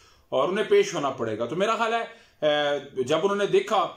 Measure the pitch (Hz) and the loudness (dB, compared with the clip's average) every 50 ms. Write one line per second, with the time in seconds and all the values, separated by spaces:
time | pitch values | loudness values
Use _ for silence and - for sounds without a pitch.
0 | _ _ _ _ _ - - 127 139 165 185 214 208 - 202 202 196 196 - 170 | _ _ _ _ _ -2 0 0 2 2 0 0 0 4 4 4 4 4 0 -4
1 | 147 139 - - 120 113 110 104 117 117 156 175 196 220 226 214 233 226 226 226 | -4 -4 -4 -4 -4 -4 -4 -4 -4 -4 -2 -2 0 0 0 0 0 0 -2 -2
2 | 226 - - - - _ _ - - 151 147 147 147 143 143 143 135 139 - 131 | -4 -6 -12 -20 -20 _ _ -2 0 0 2 2 0 0 -2 -2 -6 -8 -6 -4
3 | 127 123 - - 208 196 202 202 202 185 156 196 196 - 220 196 170 - - | -2 0 0 2 2 0 0 0 0 2 2 0 0 2 0 0 0 0 -4